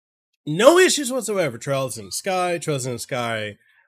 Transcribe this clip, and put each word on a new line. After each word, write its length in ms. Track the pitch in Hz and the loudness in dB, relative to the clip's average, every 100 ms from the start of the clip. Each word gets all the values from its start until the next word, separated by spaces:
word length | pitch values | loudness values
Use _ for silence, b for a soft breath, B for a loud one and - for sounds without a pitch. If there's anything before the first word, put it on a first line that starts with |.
| _ _ _ _ - | _ _ _ _ -6
No 320 | 156 247 349 | 6 8 8
issues 340 | 359 - 254 | 6 2 -2
whatsoever. 460 | 262 220 196 156 117 | -6 -4 -2 -2 -4
Trails 400 | 143 135 131 113 | -4 -4 -4 -8
in 80 | 95 | -10
the 60 | |
Sky, 460 | - 196 185 180 170 | -8 -4 -2 -2 -4
Trails 280 | 156 139 123 | -4 -4 -4
in 80 | |
the 60 | 120 | -8
Sky, 580 | - 127 117 110 107 101 b b | -6 -4 -4 -4 -8 -12 b b